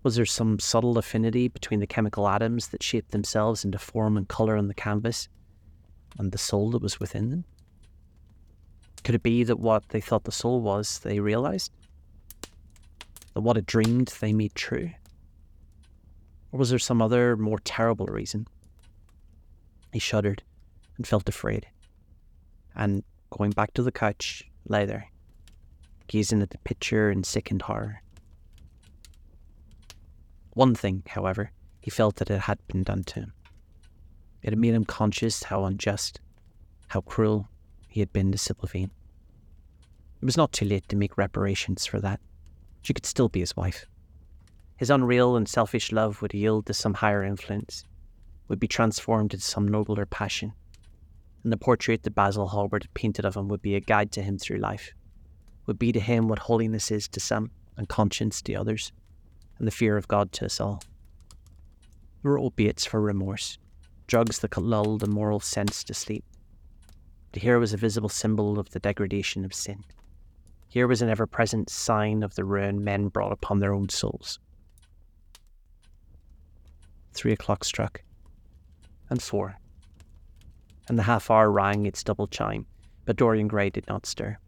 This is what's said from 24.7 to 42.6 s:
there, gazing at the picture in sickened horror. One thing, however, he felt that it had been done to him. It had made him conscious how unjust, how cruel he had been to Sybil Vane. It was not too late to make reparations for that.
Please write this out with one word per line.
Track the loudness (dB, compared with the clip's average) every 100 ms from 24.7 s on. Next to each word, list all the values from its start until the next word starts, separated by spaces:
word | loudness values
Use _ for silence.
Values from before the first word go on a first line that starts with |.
| 0
there, | 0 -4 -10 -20 -20 -20 -20 -20 -20 -20 -20 -20 -4
gazing | 0 2 2
at | 0
the | -4
picture | -8 -6 0 2 4
in | 2
sickened | 0 -4 -2 -6
horror. | -4 -6 -6 -10 -18 -20 -20 -20 -20 -20 -20 -20 -20 -20 -20 -20 -20 -20 -20 -20 -20 -20 -20 -20 -20 -20 -20 -20 -14
One | 4 4
thing, | 4 0 -2 -4
however, | -4 -2 -2 -4 -8 -20 -12
he | -10
felt | 2 2 2
that | -2
it | -2
had | 0 -4 -2
been | -4
done | -2 -2
to | -4 -8
him. | -10 -14 -20 -20 -20 -20 -20 -20 -20 -20 -20 -10
It | -2
had | 2
made | 4
him | 4
conscious | 2 0 0 2 -2 -4
how | -4 -2
unjust, | 0 0 -2 -2 -4 -10 -20 -20 -20 -20 -20 -20 -6
how | -6
cruel | -4 0 2 2 -2 -14 -20 -20 -10
he | -2
had | 0
been | 2 0
to | 0
Sybil | -4 -6 -6
Vane. | -6 -6 -8 -20 -20 -20 -20 -20 -20 -20 -20 -20 -20 -20 -6
It | -2
was | 2
not | 2
too | 2 0
late | 0 0
to | 0
make | 0 0
reparations | -2 0 -2 -2 -2 -4 -4
for | -4
that. | -2 -4 -8 -20 -20 -20